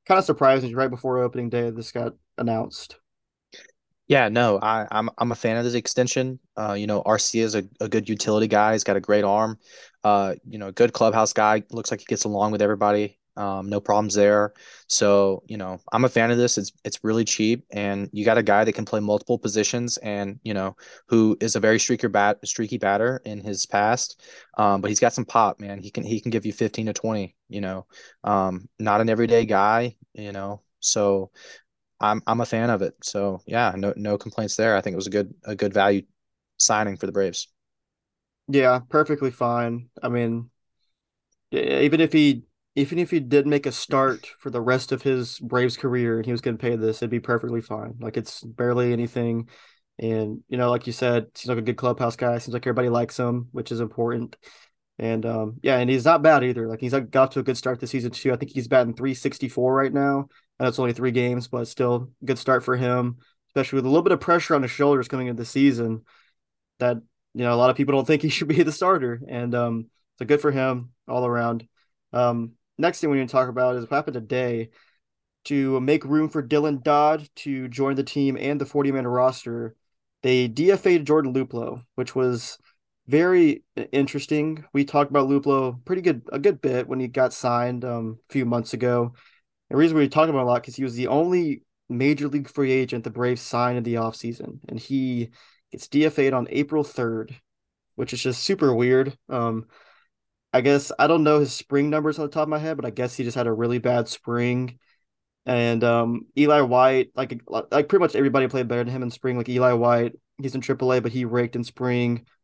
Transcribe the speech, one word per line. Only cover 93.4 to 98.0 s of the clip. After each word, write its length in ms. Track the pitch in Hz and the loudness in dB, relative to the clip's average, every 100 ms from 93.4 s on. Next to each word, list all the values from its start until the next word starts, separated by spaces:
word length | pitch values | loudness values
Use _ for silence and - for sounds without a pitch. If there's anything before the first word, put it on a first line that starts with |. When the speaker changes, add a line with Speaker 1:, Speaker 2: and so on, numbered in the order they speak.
Speaker 1:
signed 360 | - 120 123 123 | -4 -2 0 0
in 60 | |
the 100 | 117 | -2
offseason, 640 | 117 113 - 117 117 110 - - | -2 -4 -6 -10 -10 -14 -16 -14
and 100 | 113 | -14
he 520 | - 135 131 123 117 - _ _ _ | -4 -2 -2 -4 -6 -10 _ _ _
gets 180 | - - | -16 -2
D 160 | 143 | 2
F 140 | 156 151 | 2 2
A'd 140 | 135 | 2
on 160 | 131 120 | 0 -2
April 320 | 135 143 156 | -2 -2 -2
third, 520 | 147 - 117 113 110 123 _ _ _ _ _ | -2 -4 -4 -4 -8 -16 _ _ _ _ _
which 180 | - | -8